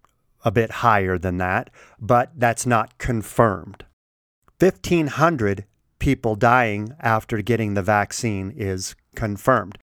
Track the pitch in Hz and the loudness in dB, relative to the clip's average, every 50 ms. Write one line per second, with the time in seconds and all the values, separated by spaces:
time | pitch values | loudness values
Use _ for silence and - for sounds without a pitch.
0 | _ _ _ _ _ _ _ _ - 117 95 117 113 110 - - - 117 107 101 | _ _ _ _ _ _ _ _ -4 0 0 0 0 0 -2 0 2 4 4 4
1 | 95 92 92 87 90 92 90 90 92 90 95 117 127 - - _ - - _ - | 2 0 -2 -2 -2 -2 -2 -2 -2 -2 -2 -4 -4 -8 -14 _ -20 -20 _ -6
2 | 113 98 123 120 127 - - - 123 117 113 - - 123 120 110 113 - _ - | 0 2 2 2 2 0 -2 0 0 0 0 0 0 0 2 2 0 -2 _ -6
3 | - - 120 110 98 - - - 117 110 95 87 80 101 98 - - - _ _ | -4 -4 -2 -4 -4 -2 2 2 2 2 2 -2 -8 -14 -18 -20 -20 -20 _ _
4 | _ _ _ _ _ _ _ _ _ _ _ - 175 185 - _ - - 175 170 | _ _ _ _ _ _ _ _ _ _ _ 2 2 2 2 _ -2 0 0 0
5 | 156 135 - 127 151 170 170 127 110 101 98 101 101 _ _ _ _ _ _ - | 0 0 0 0 2 2 2 0 0 -2 -2 -4 -8 _ _ _ _ _ _ -4
6 | - 147 135 - - 113 110 101 131 120 120 127 120 110 101 104 107 110 135 - | -2 0 0 0 0 -2 0 2 2 4 4 4 2 0 -2 -4 -6 -8 -8 -4
7 | - 117 113 110 - - 120 104 98 120 117 113 113 104 101 101 90 107 107 104 | -2 0 0 0 -2 -4 -6 -4 -2 0 0 0 0 -2 -2 0 0 2 2 2
8 | 101 - - - - 113 104 95 95 95 - - 107 95 95 95 95 - - - | 2 0 -4 -6 -4 -4 -4 -4 -6 -8 -8 -6 -6 -6 -4 -6 -8 -10 -12 -16
9 | _ _ - - 117 104 104 95 - - 131 110 95 117 - - | _ _ -10 -6 -6 -6 -6 -2 0 2 2 2 0 -4 -12 -18